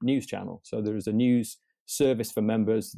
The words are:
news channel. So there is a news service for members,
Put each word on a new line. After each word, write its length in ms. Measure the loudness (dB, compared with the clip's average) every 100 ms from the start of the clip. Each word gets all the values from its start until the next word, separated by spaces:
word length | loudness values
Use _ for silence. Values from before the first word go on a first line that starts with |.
news 220 | -2 -2
channel. 360 | -2 -8 -10 -12
So 160 | -8 -6
there 160 | -4 -4
is 100 | 0
a 60 |
news 460 | 2 4 4 0 -8 _ _ -10
service 460 | 2 2 2 -2
for 100 | -2
members, 540 | 0 2 2 0 -2